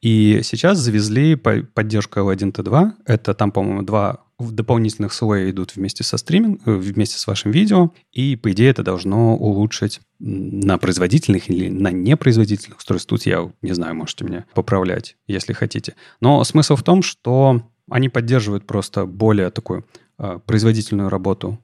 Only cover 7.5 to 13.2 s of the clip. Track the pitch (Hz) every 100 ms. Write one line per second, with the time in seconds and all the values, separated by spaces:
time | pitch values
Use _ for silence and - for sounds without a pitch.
7.5 | 131 208 190 170 _ _ - 135 120 107
8.5 | 98 127 127 101 90 90 107 113 113 107
9.5 | 101 107 - 110 - _ - 113 98 98
10.5 | 101 98 92 92 87 90 165 - 95 -
11.5 | 90 92 92 95 90 95 151 135 113 107
12.5 | 104 - - - 92 - 107